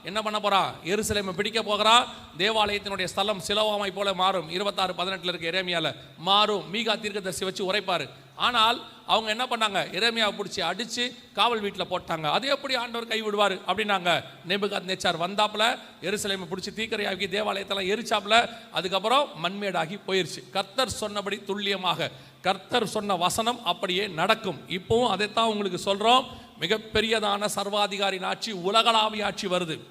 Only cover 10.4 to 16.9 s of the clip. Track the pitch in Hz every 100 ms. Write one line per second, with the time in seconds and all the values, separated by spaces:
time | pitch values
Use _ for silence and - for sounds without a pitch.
10.4 | 196 - 170 190 233 240 247 - - -
11.4 | 226 226 202 190 175 180 - 165 151 170
12.4 | 269 285 285 254 240 233 233 220 214 202
13.4 | 202 185 - 190 208 196 175 156 - -
14.4 | 165 202 202 196 180 185 190 165 175 202
15.4 | 214 208 220 262 - - 165 202 214 196
16.4 | 175 185 202 196 220